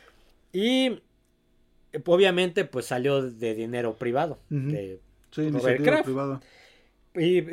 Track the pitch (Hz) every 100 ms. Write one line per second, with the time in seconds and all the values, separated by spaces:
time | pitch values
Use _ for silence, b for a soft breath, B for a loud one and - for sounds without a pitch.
0 | b b b _ _ 180 220 262 262 214
1 | - _ _ _ _ _ _ _ _ 151
2 | 156 175 196 180 185 175 160 127 - 123
3 | 131 139 131 113 117 110 117 120 120 110
4 | 120 127 160 135 _ 147 135 151 95 95
5 | _ _ _ - 156 143 127 127 147 156
6 | 135 131 139 135 b b b b b _
7 | _ - 165 180 160